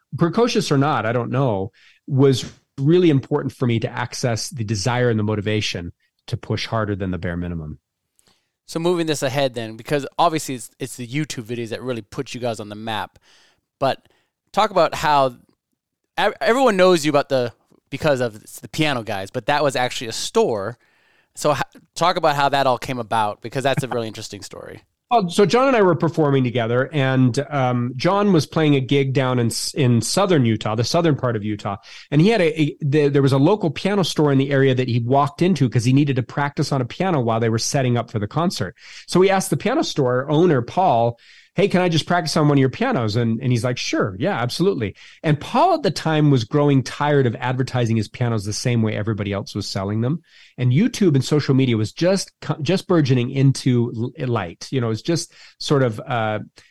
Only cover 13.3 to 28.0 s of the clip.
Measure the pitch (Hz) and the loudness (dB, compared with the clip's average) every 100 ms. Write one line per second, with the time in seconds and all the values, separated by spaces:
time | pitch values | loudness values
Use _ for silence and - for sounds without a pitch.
13.3 | _ _ _ _ _ 135 - _ _ _ | _ _ _ _ _ -2 -2 _ _ _
14.3 | _ _ 190 214 180 156 - 151 143 135 | _ _ 0 2 2 0 0 2 4 2
15.3 | 120 _ _ _ _ _ _ _ - 208 | -2 _ _ _ _ _ _ _ -2 -2
16.3 | - 208 247 254 190 185 175 147 143 - | 0 0 4 4 6 6 6 4 0 2
17.3 | 131 120 - _ _ _ 139 156 131 123 | 0 -2 -8 _ _ _ -2 0 0 -2
18.3 | 107 - - 117 - 151 127 107 95 98 | -6 -18 -18 -8 -2 0 0 -4 -8 -8
19.3 | 131 120 143 147 127 123 - 113 - - | -6 -2 0 0 0 -2 -4 -8 -8 -2
20.3 | 226 196 107 101 120 _ _ _ _ _ | 0 0 0 -4 -10 _ _ _ _ _
21.3 | - 151 135 - - _ - 165 175 160 | -4 -2 0 -4 -10 _ -2 0 2 2
22.3 | 143 143 139 131 123 - 127 104 113 107 | 2 2 2 2 0 -4 -8 -4 -2 -2
23.3 | 101 117 135 135 131 127 120 110 110 - | -4 -8 -4 -2 -2 -4 -4 -6 -10 -14
24.3 | 101 - - - - - _ - 240 175 | -14 -16 -16 -16 -18 -20 _ -2 0 2
25.3 | - 202 233 269 240 190 160 165 160 143 | 2 4 4 4 4 4 2 0 2 2
26.3 | 139 127 120 113 123 135 151 131 131 127 | 2 2 0 0 0 0 0 2 4 2
27.3 | 117 135 143 127 123 120 131 | 2 -4 -2 -2 -2 -4 -2